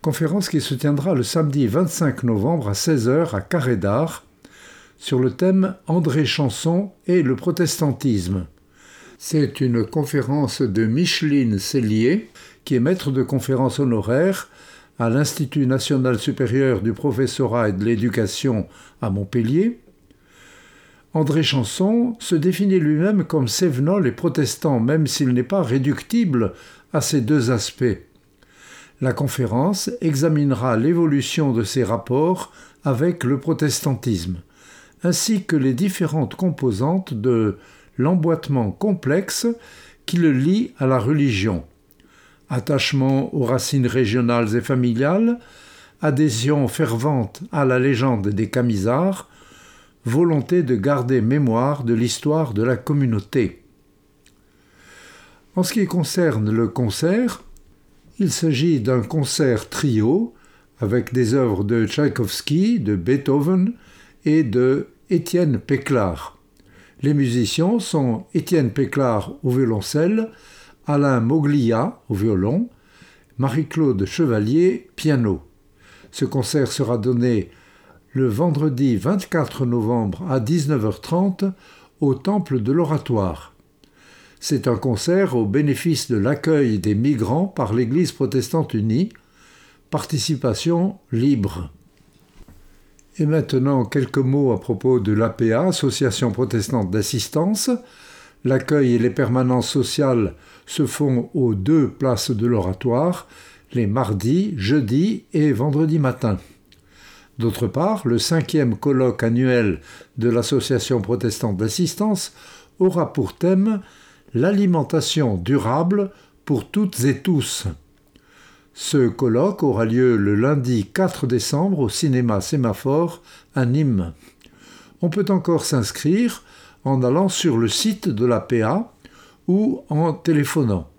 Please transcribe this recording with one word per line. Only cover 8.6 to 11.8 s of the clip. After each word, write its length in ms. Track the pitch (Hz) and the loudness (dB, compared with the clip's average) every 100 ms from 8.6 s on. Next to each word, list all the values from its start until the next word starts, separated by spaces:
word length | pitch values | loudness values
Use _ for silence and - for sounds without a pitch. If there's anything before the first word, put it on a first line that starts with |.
| _ _ - - - - | _ _ -20 -20 -20 -18
C'est 420 | - 156 143 - | -4 0 0 -2
une 240 | 131 120 | 0 0
conférence 760 | 107 160 135 143 120 143 139 - | 0 -2 -2 -2 0 0 -2 -2
de 240 | 127 98 113 | -2 0 0
Micheline 720 | 123 180 - 156 143 120 101 | 2 0 0 0 2 2 0
Cellier, 720 | - 139 | 0 -2